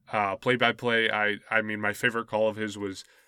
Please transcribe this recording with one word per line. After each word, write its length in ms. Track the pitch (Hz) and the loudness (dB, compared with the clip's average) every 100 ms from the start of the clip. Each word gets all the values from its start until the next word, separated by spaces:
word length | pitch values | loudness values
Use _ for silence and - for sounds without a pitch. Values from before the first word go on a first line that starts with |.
| - | -4
uh, 240 | 110 101 95 | 0 0 0
play-by-play. 760 | 127 123 117 113 120 113 113 | 0 2 2 2 0 2 2
I, 280 | 107 104 104 - | 2 0 -2 0
I 120 | 110 | 0
mean, 180 | 107 107 | 0 -2
my 140 | 104 | -2
favorite 340 | 104 123 117 117 | 0 -2 -2 -2
call 220 | 107 110 | 0 0
of 80 | 104 | 0
his 200 | 107 101 | -6 -6
was, 280 | 101 92 - - | -8 -8 -16 -20